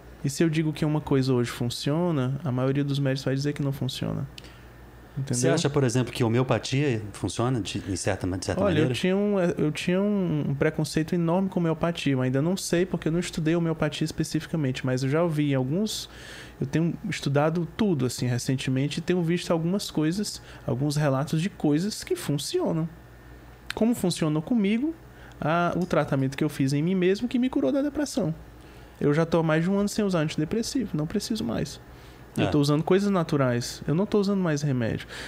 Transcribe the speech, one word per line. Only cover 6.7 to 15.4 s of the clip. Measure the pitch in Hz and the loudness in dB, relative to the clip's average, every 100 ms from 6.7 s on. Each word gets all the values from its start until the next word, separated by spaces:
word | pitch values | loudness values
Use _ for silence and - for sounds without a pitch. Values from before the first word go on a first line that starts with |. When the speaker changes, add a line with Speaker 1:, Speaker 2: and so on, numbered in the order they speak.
| 131 147 110 101 | 0 0 0 -4
Speaker 2:
funciona | - 101 - 120 123 | -6 -4 0 0 0
de, | 95 101 101 | -2 -6 -4
em | 92 | -2
certa, | 107 95 92 | -2 -2 -2
de | 92 - | -2 -2
certa | 92 | 0
Speaker 1:
Olha, | 202 | 2
Speaker 2:
maneira? | 156 139 | 2 2
Speaker 1:
eu | 117 | 2
tinha | 185 196 | 0 2
um, | 208 196 | 2 2
eu | 175 - 151 | 0 0 -2
tinha | 156 - 185 | 0 0 2
um, | 208 202 170 151 143 | 2 0 0 0 0
um | 139 | 0
preconceito | 156 156 156 165 156 180 | 0 0 -2 -2 0 0
enorme | 165 180 190 | 2 2 0
com | 180 | 0
homeopatia. | 165 160 170 170 139 | 0 0 -2 0 0
Eu | 131 | 2
ainda | 127 135 | 2 2
não | 165 190 | 0 -2
sei, | - 170 185 | 0 0 0
porque | 165 156 | -2 -2
eu | |
não | 170 | -2
estudei | 175 - 156 170 | -2 -2 0 2
homeopatia | 165 160 151 - | 0 0 -2 -2
especificamente, | 160 - 151 156 - 165 131 131 131 | -2 -2 -2 -4 -2 -2 -2 -2 -2
mas | 127 | 0
eu | 135 | 0
já | 156 | 2
ouvi | 175 151 | 2 2